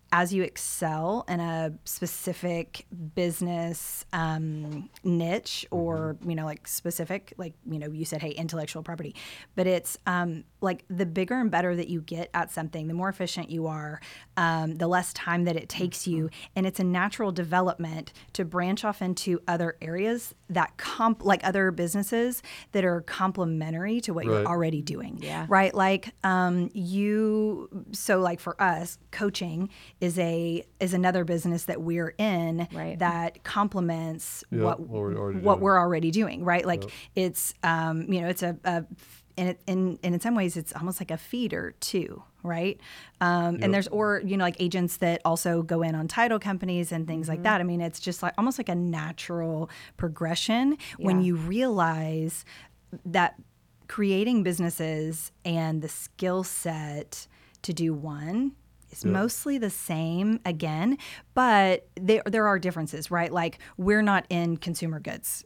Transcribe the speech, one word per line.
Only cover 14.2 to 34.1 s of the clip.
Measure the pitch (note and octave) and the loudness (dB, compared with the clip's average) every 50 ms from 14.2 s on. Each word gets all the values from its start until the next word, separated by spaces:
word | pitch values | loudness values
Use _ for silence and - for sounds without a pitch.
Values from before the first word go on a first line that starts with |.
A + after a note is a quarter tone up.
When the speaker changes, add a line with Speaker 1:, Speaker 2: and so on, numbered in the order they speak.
| - - _ | -20 -6 _
Speaker 1:
um, | - E3+ E3 E3 E3 D#3+ D#3+ D#3+ | 2 4 4 4 2 2 0 0
the | D#3+ E3+ E3+ | 0 2 4
less | F3+ F3+ F3 - - | 4 4 2 0 -4
time | - - - E3+ F3 F3 | -6 -2 0 2 2 2
that | F3 E3 | 2 2
it | D#3+ - - | 0 -4 -6
takes | - - F#3 F3 - - - | -4 -4 -2 -2 -2 -4 -4
you. | F#3 E3 D#3+ D#3 | -2 0 0 0
Speaker 3:
Mm-hmm. | D#3+ - - - - - | -2 -4 -10 -16 -6 -2
Speaker 1:
And | G3 F#3+ | 0 0
it's | F#3+ F#3 - | 0 2 2
a | F#3 | 2
natural | F3+ F3+ F3+ F#3 G3+ - - A3+ G3 F3 | 2 4 4 2 0 0 0 -2 0 0
development | F3+ F3 D#3+ F3 F3+ F#3 F3+ E3 - E3+ D#3+ D#3+ D#3+ - - - - - - - | -2 -2 2 2 2 2 2 0 -2 -4 -6 -6 -8 -10 -12 -16 -20 -18 -8 -6
to | - F#3 | -4 -4
branch | D#3+ F3 F3+ F3 F#3 G3 A3 - | -2 -2 0 0 0 0 0 0
off | G#3+ G3+ - | -2 -2 -2
into | F#3+ F#3 F3+ - - G3 F3 E3+ - | -2 -2 -2 -2 0 0 0 0 0
other | - F3 E3+ E3+ E3 D#3+ - | 0 0 0 0 0 -2 -4
areas | E3 D#3+ E3 F3+ G3+ A3+ A#3 A#3+ A#3 - - - _ - | -6 -4 -2 0 0 0 0 -2 -4 -8 -14 -14 _ -2
that | F3 F3+ D#3+ - - | 0 2 2 2 -2
comp-, | - - - - - A3+ A3+ A3 - - | -6 -8 -6 0 2 4 4 4 4 4
like, | G3+ G3 F#3 - | 4 4 4 4
other | F#3+ F#3 G3 F#3+ F#3+ | 2 2 4 4 4
businesses | E3+ D#3 F3 E3+ D#3+ G3+ G3 - A#3 A#3 A#3+ B3 B3 - - - - - - - - | 2 2 0 0 0 -2 -2 0 0 0 2 0 -2 -4 -8 -12 -16 -16 -10 -4 0
that | G3+ F#3 | 2 4
are | F3+ F3 E3+ E3 | 4 2 0 -2
complementary | - - - F#3+ F#3+ F#3 G3 F3+ E3 D#3+ D#3+ D#3 D#3+ D#3+ E3 F#3 G#3 A3+ A#3+ A#3 | -4 -2 0 0 2 2 2 0 0 0 0 -2 -2 -2 -2 -2 -2 -2 -2 -2
to | A3+ E3+ | -2 -2
what | E3 - | 0 2
you're | A2+ A2 G#2+ | 2 2 4
Speaker 2:
Right. | G#2 | 4
Speaker 1:
already | F#3 E3+ E3+ E3 D#3+ D#3+ D3 - | 2 2 2 2 2 0 0 -2
doing. | - - - - - - E3 - | -4 -6 -6 -6 -8 -10 -8 -8
Speaker 3:
Yeah. | D3+ D#3 D#3+ D#3+ D#3+ | -6 -6 -6 0 4
Speaker 1:
Right. | G#3 F#3+ G3 F#3 - | 6 6 6 6 4
Like, | G3 F#3+ F#3+ G3 F#3+ - A#3 - - - | 4 4 4 4 2 -2 -6 -8 -2 0
um, | F#3+ F#3 F#3 F3+ F3+ F3 F3+ F3 - - | 2 4 4 4 4 2 2 0 -2 -2
you, | G#3 F3+ F3 F#3+ G3 G3+ G#3 G#3 G#3+ A3 G#3+ G#3+ G#3+ G#3+ G#3+ G3+ C3+ - - - F#3+ - - G#3 | -4 -4 -2 0 0 2 2 2 2 2 2 2 2 2 0 -2 -4 -6 -10 -12 -12 -12 -10 -10
so, | - - - G3+ F#3 | -4 0 2 4 4
like, | F#3 F3 E3+ E3+ | 4 2 0 -2
for | - F3+ E3+ - | -6 -6 -2 2
us, | G3 F#3 E3+ D#3+ F3 F3 - - - - - | 2 2 2 0 -2 -8 -10 -14 -16 -14 -6
coaching | - G#3 G3+ G3+ - F#3+ E3+ D#3+ E3 F#3+ G3 - - - - - - | -2 -2 -2 -2 -2 -4 -4 -2 -2 -4 -4 -6 -12 -20 -20 -6 -2
is | F3+ F3 E3 F#3 | -2 0 0 0
a, | F3 E3+ E3 E3 E3+ E3+ E3 E3+ - - _ - | 0 0 0 0 0 0 -2 -2 -4 -8 _ -4
is | F#3+ F3+ F#3 | -2 0 2
another | F3+ F3+ F#3 F3+ F#3 F3 | 2 4 4 4 2 2
business | E3 F3 E3+ - F3 E3+ E3+ - | 2 0 0 2 0 0 0 -2
that | - E3+ - E3 | -4 -4 -4 -2
we're | E3+ E3+ E3+ E3 E3 - - | -2 0 0 -2 -2 -2 0
in | G#3 A3 F#3+ E3+ E3+ E3 E3 E3+ E3+ E3+ E3 | 0 2 2 0 0 0 -2 -2 -4 -4 -6
Speaker 3:
Right. | E3 D#3+ E3 E3+ E3 | -8 -8 -6 -2 0
Speaker 1:
that | F3+ F3 E3+ E3+ E3+ E3+ - - - | 0 0 2 0 -2 -4 -6 -8 -10
complements | - - G3+ G#3 G3+ - G3 F3 E3+ E3 D#3+ E3 E3 | -4 0 0 0 2 0 0 0 0 0 -2 -4 -6